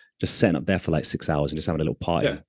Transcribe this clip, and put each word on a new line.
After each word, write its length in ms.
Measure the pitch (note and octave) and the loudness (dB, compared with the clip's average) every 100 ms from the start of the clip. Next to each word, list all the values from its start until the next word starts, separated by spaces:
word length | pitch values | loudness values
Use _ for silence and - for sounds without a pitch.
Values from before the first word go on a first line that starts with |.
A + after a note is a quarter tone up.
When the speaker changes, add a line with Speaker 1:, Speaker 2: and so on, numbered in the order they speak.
| _ _ | _ _
Speaker 1:
Just 180 | - - | -4 2
setting 160 | G#2+ D2 | 2 2
up 100 | - | 0
there 140 | F#2 | 0
for, 120 | - | 2
like, 120 | D#2 | 0
six 260 | - - - | 0 -4 -2
hours 220 | D2+ D2 | 0 0
and 60 | D#2 | -2
just 80 | D#2+ | -2
having 140 | D#2 | 0
a 20 | |
little 120 | D#2 - | -2 -2
party, 320 | - E2+ C3 | -2 2 0
Speaker 2:
Yeah. 120 | D2 | -2